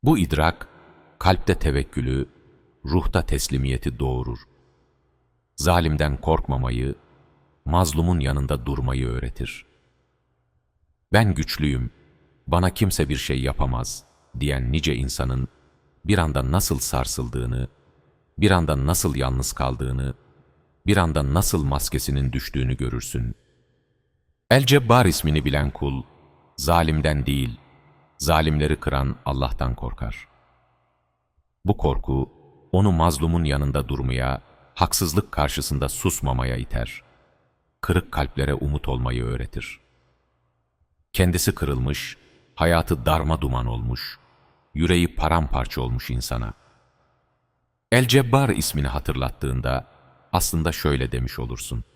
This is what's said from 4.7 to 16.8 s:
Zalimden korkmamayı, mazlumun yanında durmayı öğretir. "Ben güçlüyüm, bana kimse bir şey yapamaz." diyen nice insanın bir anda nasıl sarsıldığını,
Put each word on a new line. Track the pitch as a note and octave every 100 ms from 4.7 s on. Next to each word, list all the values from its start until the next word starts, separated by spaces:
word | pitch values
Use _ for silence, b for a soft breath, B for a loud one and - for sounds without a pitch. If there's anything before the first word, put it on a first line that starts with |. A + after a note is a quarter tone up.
| _ _ _ _ _ _ _ _ -
Zalimden | - F2 E2 D2+ D2+ C2+
korkmamayı, | - D#2+ - C2+ B1 A#1+ C2 - _ _ _ _ _ _
mazlumun | - E2+ F2+ D2+ E2 F2
yanında | C2+ C#2 C2+ C#2 A#1+
durmayı | C2+ B1+ C2 B1
öğretir. | A#1+ A#1+ - A#1+ - - _ _ _ _ _ _ _ _ _ _ _ _ _ _
"Ben | G2+ A2
güçlüyüm, | D#2 D2+ - D2+ C2 A#1+ _ _ _ _ _ -
bana | F2 F2+
kimse | - G2+ - D2
bir | C#2+
şey | - C2+
yapamaz." | C2 C2+ C#2 A#1+ B1 - - _ _ -
diyen | C#2+ C#2 B1
nice | D2+ D2+
insanın | B1+ C2 - B1+ B1+ B1+ _ _ _ _ _
bir | - G2+
anda | D#2+ C2+ B1+
nasıl | E2 -
sarsıldığını, | C#2